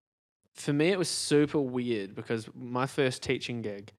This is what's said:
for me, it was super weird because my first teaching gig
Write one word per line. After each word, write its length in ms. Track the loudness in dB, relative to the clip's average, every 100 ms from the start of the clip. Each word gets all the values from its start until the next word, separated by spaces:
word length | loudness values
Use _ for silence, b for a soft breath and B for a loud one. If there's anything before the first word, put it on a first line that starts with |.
| _ _ _ _ _ -10
for 180 | -2
me, 160 | 2 4
it 100 | 2
was 100 | 0
super 500 | -2 4 4 6 2
weird 540 | 0 -2 -2 -2 -4 -8
because 340 | -4 -4 -4
my 320 | -12 -4 0 0
first 380 | 2 0 0
teaching 380 | -2 -2 -2 -6
gig 300 | -6 -8 -14